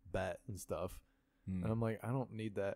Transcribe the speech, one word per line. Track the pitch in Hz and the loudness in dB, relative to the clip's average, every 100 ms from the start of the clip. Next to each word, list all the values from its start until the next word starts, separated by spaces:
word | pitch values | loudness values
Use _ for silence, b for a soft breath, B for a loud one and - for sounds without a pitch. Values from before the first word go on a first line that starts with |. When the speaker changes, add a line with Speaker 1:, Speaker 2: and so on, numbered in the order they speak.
| - | -4
Speaker 1:
bet | 95 95 85 - | 0 0 -2 -6
and | 95 | -8
stuff. | - 80 90 - - _ _ _ - | -2 0 0 -4 -16 _ _ _ -2
Speaker 2:
Hmm. | 92 | 0
Speaker 1:
And | 110 | 2
I'm | 113 | 2
like, | 113 107 | 2 0
"I | 110 | 0
don't | 131 123 | 0 0
need | 110 110 101 | -4 -2 0
that | 98 | 0